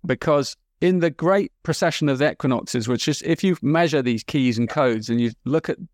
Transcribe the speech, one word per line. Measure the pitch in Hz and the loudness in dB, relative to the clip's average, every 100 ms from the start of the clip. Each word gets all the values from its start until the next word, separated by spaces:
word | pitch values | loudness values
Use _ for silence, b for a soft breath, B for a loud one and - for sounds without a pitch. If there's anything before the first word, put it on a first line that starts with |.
| 175 | -2
Because | 127 - 147 131 - _ _ | -2 2 2 0 -8 _ _
in | 175 185 | 2 2
the | 165 | 0
great | - 165 196 - _ | 0 2 2 0 _
precession | - 151 175 - 151 | -4 0 0 0 0
of | 131 | 2
the | 147 | 0
equinoxes, | - 139 120 - 127 110 | 0 -2 -2 -2 -4 -2
which | 120 - | -2 -2
is, | 147 | -2
if | - 165 | -2 0
you | 190 170 | 0 0
measure | 127 160 170 147 | 0 2 2 2
these | 123 113 | 0 -2
keys | - 147 127 113 | -2 0 0 0
and | 120 | -2
codes | - 131 113 110 | 0 0 0 -2
and | 117 | -2
you | 117 - - | -2 -4 -4
look | 156 - | -2 -2
at | 147 175 | -8 -8